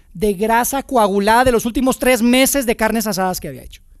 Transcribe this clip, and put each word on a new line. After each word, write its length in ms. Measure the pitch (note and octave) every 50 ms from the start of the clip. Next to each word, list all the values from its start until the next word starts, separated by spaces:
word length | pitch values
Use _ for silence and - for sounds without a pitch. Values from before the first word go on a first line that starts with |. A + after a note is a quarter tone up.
| _ _ -
de 180 | E3 G#3+ G#3 G3
grasa 480 | F3 G#3+ A3 A3+ A#3 A#3+ - C#4 C#4
coagulada 600 | - - C4+ A#3 G#3 F#3 G3 G3+ G3 G#3+ A3+ A#3+ B3+
de 80 | B3+
los 160 | A#3+ G#3 -
últimos 320 | A#3+ G#3 C#4 B3+ C4 - -
tres 240 | C4+ B3 B3+ G#3 A#3
meses 420 | A#3+ B3 C4 C4+ C4 - C#4 A#3+
de 100 | A3+ A3
carnes 300 | - A3 A3 A3 A3+ G3
asadas 340 | G#3+ F3+ F#3 F#3 F#3 F3+ -
que 100 | - D3
había 120 | C3 -
hecho. 220 | - - - - _ _ - -